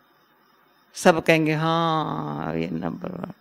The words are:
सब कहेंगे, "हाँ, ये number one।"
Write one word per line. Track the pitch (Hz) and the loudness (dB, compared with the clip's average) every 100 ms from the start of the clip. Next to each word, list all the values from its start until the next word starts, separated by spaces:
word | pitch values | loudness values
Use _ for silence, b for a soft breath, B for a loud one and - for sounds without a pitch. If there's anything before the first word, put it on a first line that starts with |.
| _ _ _ _ _ _ _ _ _ - | _ _ _ _ _ _ _ _ _ 2
सब | 196 160 | 4 4
कहेंगे, | - 160 156 | 4 4 4
"हाँ, | 156 160 165 165 160 156 156 151 147 80 80 | 0 0 0 2 0 -2 -4 -6 -6 -4 -4
ये | - | -4
number | 82 82 - - | -4 -6 -6 -10
one।" | - - - | -10 -12 -12